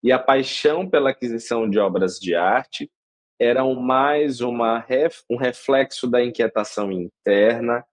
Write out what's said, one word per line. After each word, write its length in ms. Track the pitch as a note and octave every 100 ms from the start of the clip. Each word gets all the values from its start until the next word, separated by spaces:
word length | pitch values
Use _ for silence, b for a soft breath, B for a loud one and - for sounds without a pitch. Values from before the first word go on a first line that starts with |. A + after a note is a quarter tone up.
e 100 | A#2
a 60 | B2+
paixão 680 | - C3+ C3 - D3 D#3 F#3+
pela 220 | D#3+ C3+
aquisição 580 | B2+ B2 A2+ - A#2+ A2+
de 100 | G2+
obras 400 | G2+ F#2 F#2 F2+
de 140 | F#2
arte 560 | E2+ F2+ A#2+ - - - _ _ _ _ _
eram 340 | A#2+ B2+ C3
mais 640 | B2+ B2+ C3 C#3+ D3 D3 B2
uma 380 | B2 A#2+ A#2 A2+
ref-, 460 | A#2 B2+ E3 - _
um 60 | A#2+
reflexo 720 | B2+ B2 - C3+ C3 - B2
da 160 | B2
inquietação 720 | B2 A2+ A2 - G#2+ - G2+
interna 920 | F#2 F2 _ - G2+ G#2+ A#2 A#2 A#2 -